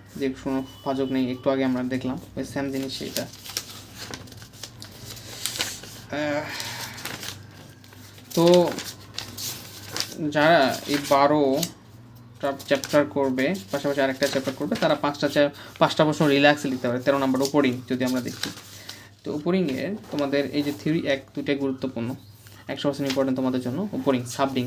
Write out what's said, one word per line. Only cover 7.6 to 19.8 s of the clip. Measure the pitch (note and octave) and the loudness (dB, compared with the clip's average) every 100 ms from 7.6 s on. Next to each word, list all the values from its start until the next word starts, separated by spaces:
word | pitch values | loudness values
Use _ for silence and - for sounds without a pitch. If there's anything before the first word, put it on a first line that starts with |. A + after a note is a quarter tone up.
| - - - - - - - - | -20 -20 -20 -20 -20 -20 -4 4
তো | E3+ F3+ D#3+ - - - - - - - - - - - - - - - D3+ | 8 8 6 0 -8 -12 -12 -12 -10 -8 -8 -8 -12 -16 -10 -10 -8 -6 -2
যারা | D3 D3+ E3+ C3 - - | 4 6 6 4 0 -2
এই | D3 C#3+ | -2 4
বারোটা | C#3 C#3+ D3+ C#3 C#3 E3+ - - - - - - - C#3 C3+ - | 6 6 6 4 2 -2 -8 -20 -20 -20 -20 -20 -6 -4 -4 0
চ্যাপ্টার | C3+ - D3 C#3+ C#3+ | 0 4 2 4 2
করবে, | C3+ B2+ C#3 G3 - | 0 2 0 0 -4
পাশাপাশি | C#3 D3 C#3+ | -2 0 2
আরেকটা | C3+ C3 C#3 | 0 2 0
চ্যাপ্টার | C3+ C3 C3 | 0 -2 -4
করবে, | D3 A#2 | -4 0
তারা | D#3+ D3+ | 2 2
পাঁচটা | D3 - D3 | 0 0 2
চ্যা-, | D3+ C#3+ - - - | 4 2 0 -14 2
পাঁচটা | D#3 - D#3 | 2 6 4
প্রশ্ন | D3 D3+ | 4 4
রিল্যাক্সে | C#3 D3 D3 C#3 | 8 6 6 0
লিখতে | B2+ B2 | -2 0
পারে। | B2 B2+ | 0 2
তেরো | C#3 | 2
নম্বর | C3+ C3 C#3 | 2 2 2
ওপরিং | D3+ C3+ B2 - | 4 4 2 -2
যদি | B2+ B2+ | -2 0
আমরা | B2+ A#2+ | 0 -2
দেখি, | - - - - - - - - - | -6 -8 -8 -14 -16 -16 -18 -20 -12
তো | - D3+ | -8 -4
ওপরিংয়ে | E3+ F#3+ D#3+ B2+ | 0 2 2 -2